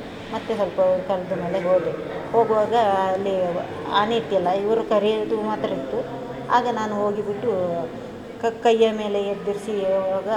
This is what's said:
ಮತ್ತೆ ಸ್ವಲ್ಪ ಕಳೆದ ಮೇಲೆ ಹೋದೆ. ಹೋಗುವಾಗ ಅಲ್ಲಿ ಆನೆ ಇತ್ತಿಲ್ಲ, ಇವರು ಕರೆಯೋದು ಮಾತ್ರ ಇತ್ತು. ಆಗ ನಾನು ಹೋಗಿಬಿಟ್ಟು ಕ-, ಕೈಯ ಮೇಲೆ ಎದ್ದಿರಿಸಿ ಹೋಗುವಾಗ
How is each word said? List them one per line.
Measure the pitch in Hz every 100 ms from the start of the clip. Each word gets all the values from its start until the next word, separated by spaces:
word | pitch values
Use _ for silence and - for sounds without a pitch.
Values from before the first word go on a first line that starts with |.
| - - -
ಮತ್ತೆ | 220 -
ಸ್ವಲ್ಪ | 220 185 190
ಕಳೆದ | 185 185 185 185 180 180
ಮೇಲೆ | 175 190
ಹೋದೆ. | 180 185 160 147 - 113 -
ಹೋಗುವಾಗ | 226 220 220 208 233 208 190 190
ಅಲ್ಲಿ | 190 196 190 180 175 - - -
ಆನೆ | 185 208 233
ಇತ್ತಿಲ್ಲ, | - 190 175
ಇವರು | 196 208 226
ಕರೆಯೋದು | - 214 208 220 214 220
ಮಾತ್ರ | 214 214 214
ಇತ್ತು. | 185 170 233 - - - - -
ಆಗ | 247 240
ನಾನು | 220 214
ಹೋಗಿಬಿಟ್ಟು | 208 208 208 202 202 240 190 180 170 165 - - - - -
ಕ-, | 233 226
ಕೈಯ | 240 226 226
ಮೇಲೆ | 220 214 202
ಎದ್ದಿರಿಸಿ | 202 202 208 202 220 208
ಹೋಗುವಾಗ | 190 190 190 190 196